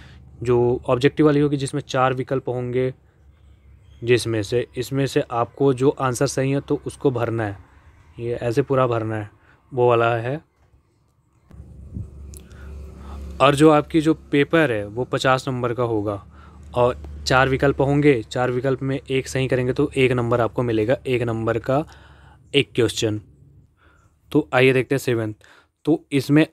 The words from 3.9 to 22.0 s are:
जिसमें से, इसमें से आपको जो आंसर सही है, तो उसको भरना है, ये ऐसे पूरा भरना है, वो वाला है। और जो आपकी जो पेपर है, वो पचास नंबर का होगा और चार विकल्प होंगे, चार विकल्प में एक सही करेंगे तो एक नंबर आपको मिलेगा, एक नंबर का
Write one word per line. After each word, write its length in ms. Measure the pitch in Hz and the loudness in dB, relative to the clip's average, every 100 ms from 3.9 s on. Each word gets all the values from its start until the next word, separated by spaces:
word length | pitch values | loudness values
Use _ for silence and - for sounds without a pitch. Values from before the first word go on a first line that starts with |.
| - | -6
जिसमें 400 | 117 120 117 110 | 0 0 0 -4
से, 240 | 98 120 - 127 | -2 -4 -4 -8
इसमें 280 | - 135 139 | -6 -4 -2
से 180 | 147 - | -2 -2
आपको 420 | 120 120 - 139 | -2 -2 0 0
जो 160 | 123 135 | 2 0
आंसर 380 | - 135 120 139 | 0 -2 0 -2
सही 240 | - 135 | 0 -2
है, 80 | 139 | -2
तो 220 | - 147 120 | -2 -4 -6
उसको 260 | - 147 | -2 0
भरना 320 | 120 113 113 | 0 -2 -2
है, 140 | 107 98 - - - - - - | -4 -6 -16 -20 -20 -20 -20 -10
ये 140 | 117 | -8
ऐसे 280 | 120 120 120 | -4 -2 0
पूरा 260 | 135 131 127 | 0 2 2
भरना 280 | 117 110 110 | 0 -2 -6
है, 140 | 104 _ _ _ - | -8 _ _ _ -8
वो 160 | 131 123 | 2 4
वाला 260 | 117 117 117 | 4 2 0
है। 320 | 120 151 - _ _ _ _ _ _ _ _ _ _ - - - - - - - - - - - - - - - - - - - | -4 -8 -10 _ _ _ _ _ _ _ _ _ _ -20 -20 -20 -14 -12 -12 -16 -18 -20 -20 -20 -18 -16 -18 -18 -16 -14 -10 2
और 140 | 135 143 | 4 6
जो 140 | 156 | 6
आपकी 320 | 151 139 165 | 6 2 0
जो 120 | 151 | 2
पेपर 580 | 151 - 143 143 165 147 | 0 0 0 2 2 2
है, 160 | 107 104 | 0 -4
वो 160 | 110 | -6
पचास 440 | 127 135 135 127 139 | -4 0 2 0 0
नंबर 260 | 127 120 | -2 -2
का 100 | 117 | -2
होगा 420 | 120 107 104 98 - - - - - 123 | -2 -2 -2 -6 -10 -20 -20 -20 -6 0
और 280 | 123 127 - - - | 2 0 -10 -8 0
चार 240 | 131 135 | 2 2
विकल्प 320 | 131 143 131 | 2 0 2
होंगे, 420 | 139 143 147 123 | 2 4 4 2
चार 280 | 104 131 123 | 0 -4 -2
विकल्प 300 | 123 135 131 | -2 -2 -2
में 180 | 135 135 - | -4 -6 -4
एक 180 | 131 - | -4 -2
सही 200 | 131 131 | -2 0
करेंगे 260 | 127 123 | 0 0
तो 180 | 127 147 139 | 0 -2 2
एक 140 | 127 | 2
नंबर 300 | 127 117 120 | 2 0 0
आपको 220 | 110 - | 0 -2
मिलेगा, 340 | 120 110 107 139 135 | -2 0 0 -2 -2
एक 140 | 123 | -2
नंबर 380 | 120 113 110 113 | -2 -2 -2 -2
का 260 | - 135 160 - | 0 -2 -2 -12